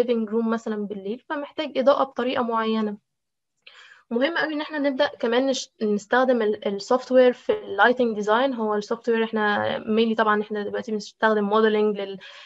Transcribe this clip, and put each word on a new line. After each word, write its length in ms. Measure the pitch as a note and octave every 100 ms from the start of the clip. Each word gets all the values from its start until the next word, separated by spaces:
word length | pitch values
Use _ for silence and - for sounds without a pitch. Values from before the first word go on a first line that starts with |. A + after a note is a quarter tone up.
living 260 | A#3+ A#3 G#3+
room 160 | A3+ A3+
مثلا 280 | A3+ A3+ G#3+
بالليل، 480 | G3+ G3+ G3 B3 -
فمحتاج 500 | D4+ C#4+ - D4 C4
إضاءة 260 | C4 C#4+
بطريقة 380 | C4+ - B3 C#4+
معينة. 540 | A#3 A3+ A3 A3 G#3+ G#3 _ _ _ _ _ _ - - - - -
مهم 280 | A#3 D4 E4+
قوي 160 | D#4
إن 60 | D4
احنا 180 | D4+ D#4
نبدأ 280 | C#4 C4 D4+ -
كمان 260 | A#3 A#3+ C4+
نش-، 240 | C4 - -
نستخدم 600 | G#3+ G#3 - B3 B3+ A#3+
ال، 260 | G#3+ G#3 G#3+
ال 120 | G3
software 500 | - B3 - B3+ B3+ A#3+
في 160 | -
ال 260 | G#3+ G#3 G3
lighting 440 | A3 B3 A#3+ G#3+
design. 300 | G#3 A3+ C#4 A#3
هو 160 | A3
ال 100 | G#3
software 380 | G#3 A#3 - A3+
احنا 540 | A3+ A3 G#3 G#3 G#3+ A3+
mainly 380 | A3+ G#3+ A3+ A3
طبعا 260 | G#3+ G#3
احنا 200 | G#3 G#3
دلوقتي 280 | G3+ G3+ G#3
بنستخدم 580 | G#3+ - - A3 G#3+ G3+
modeling 460 | G#3+ A3 G#3+ G#3+ G3+
لل، 180 | G3 F#3+ - -